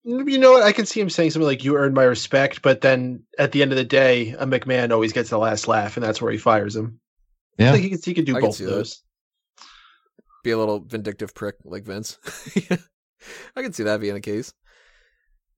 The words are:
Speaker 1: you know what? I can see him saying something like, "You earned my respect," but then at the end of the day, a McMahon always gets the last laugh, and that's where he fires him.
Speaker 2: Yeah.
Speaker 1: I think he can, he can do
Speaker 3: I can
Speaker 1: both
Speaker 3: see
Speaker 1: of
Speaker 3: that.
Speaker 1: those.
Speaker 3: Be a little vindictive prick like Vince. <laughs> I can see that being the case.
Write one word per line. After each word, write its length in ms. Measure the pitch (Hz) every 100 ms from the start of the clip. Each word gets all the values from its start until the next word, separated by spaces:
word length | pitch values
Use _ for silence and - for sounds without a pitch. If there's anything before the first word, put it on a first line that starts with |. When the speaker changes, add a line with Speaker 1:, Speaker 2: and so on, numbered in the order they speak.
Speaker 1:
you 340 | 240 247 277 269
know 120 | 262
what? 140 | 254
I 80 | 214
can 120 | 208
see 160 | 208 -
him 100 | 196
saying 200 | - 165
something 160 | 156 156
like, 160 | 131
"You 140 | 127 143
earned 180 | 139
my 80 | 135
respect," 560 | 127 117 - 139 139 -
but 180 | 139 -
then 420 | 135 131 127 123 _ -
at 140 | 139
the 100 | 143
end 80 | 139
of 80 | 131
the 60 |
day, 460 | 120 139 131 123 113
a 160 | 120 131
McMahon 440 | 127 131 127 120
always 220 | 113 110
gets 180 | 113 117
the 80 | 113
last 300 | 113 107 -
laugh, 280 | 110 104 110
and 80 |
that's 160 | 113 110
where 120 | 110
he 60 | 107
fires 360 | 120 110 104
him. 240 | 107 110 - _ _ _ _ _ -
Speaker 2:
Yeah. 120 | 113
Speaker 1:
I 40 |
think 100 | 143
he 60 | 190
can, 100 | 180
he 100 | -
can 100 | 170
do 80 | 139 127
Speaker 3:
I 40 |
can 80 | 110
Speaker 1:
both 80 | 101
Speaker 3:
see 80 |
Speaker 1:
of 60 | 95
Speaker 3:
that. 60 | 98
Speaker 1:
those. 260 | - - _ _ _ _ _ _ - - _ _ _ _ _ _
Speaker 3:
Be 80 | 120
a 80 | 113
little 220 | 107 104
vindictive 540 | - 113 107 98 104 -
prick 180 | 104 -
like 200 | - 90
Vince. 340 | 104 98 107 -
<laughs> 60 | - - - 190 - 180 - _ _ _ - - - -
I 60 |
can 100 | 262
see 100 | -
that 180 | 107 107
being 140 | 104
the 60 | 101
case. 340 | 104 104 127 _ _ _ _ _ _ _ _ _ _